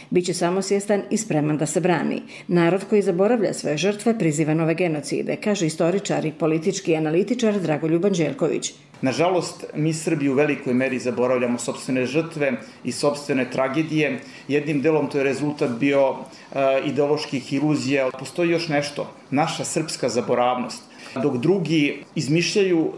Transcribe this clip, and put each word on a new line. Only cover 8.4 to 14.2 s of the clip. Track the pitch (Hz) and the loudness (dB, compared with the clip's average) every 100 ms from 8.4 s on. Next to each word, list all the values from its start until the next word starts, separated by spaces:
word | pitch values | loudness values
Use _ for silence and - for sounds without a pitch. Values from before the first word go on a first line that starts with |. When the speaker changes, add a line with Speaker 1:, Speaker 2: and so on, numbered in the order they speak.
| 160 113 - - - - | -2 -2 -6 -12 -20 -4
Speaker 2:
Nažalost, | 135 120 170 180 - - - 147 | -2 2 2 2 -2 -8 -10 -2
mi | 156 | -2
Srbi | 156 175 156 139 | 0 -2 0 2
u | |
velikoj | 131 151 131 135 | 2 2 0 0
meri | 123 131 123 | 0 0 0
zaboravljamo | 120 117 123 127 123 120 | -2 0 0 2 0 -2
sopstvene | - 123 - 127 123 | -4 -6 -4 -2 0
žrtve | 147 160 151 139 120 - - | -2 -2 -2 -2 -2 -8 -10
i | 131 | -8
sopstvene | 120 147 143 - 135 123 | -2 -2 -2 -2 -2 0
tragedije. | - 131 143 156 156 143 123 | 0 0 0 0 0 0 -2